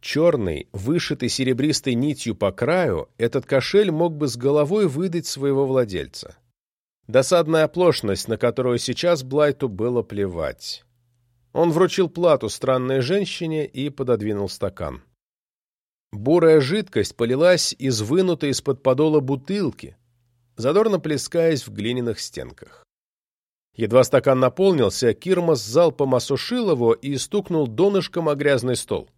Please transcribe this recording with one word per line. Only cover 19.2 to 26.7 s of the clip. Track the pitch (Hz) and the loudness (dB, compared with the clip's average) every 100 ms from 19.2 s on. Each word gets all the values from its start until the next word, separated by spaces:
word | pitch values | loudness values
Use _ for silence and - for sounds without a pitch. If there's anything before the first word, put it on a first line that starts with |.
| 131 139 131 202 170 - - _ _ _ _ _ _ - | 0 -6 -4 -4 -4 -6 -20 _ _ _ _ _ _ -4
задорно | 117 180 226 190 | 0 2 2 0
плескаясь | 156 147 - 170 165 151 - | -2 -4 -2 0 2 0 -4
в | |
глиняных | 101 104 127 120 107 | -8 -4 -4 -4 -6
стенках. | - - 62 - - - _ _ _ _ _ _ _ _ _ - | -10 -12 -14 -16 -20 -20 _ _ _ _ _ _ _ _ _ -6
Едва | 110 123 | 2 4
стакан | 127 135 143 131 | 6 4 4 4
наполнился, | 127 131 196 165 107 - 120 | 2 2 2 4 2 2 0
Кирмос | 101 180 185 170 143 | 0 0 0 2 0
залпом | 101 123 170 - 139 127 | 0 2 2 2 0 0
осушил | - 139 - 247 220 | 0 -4 -2 -2 0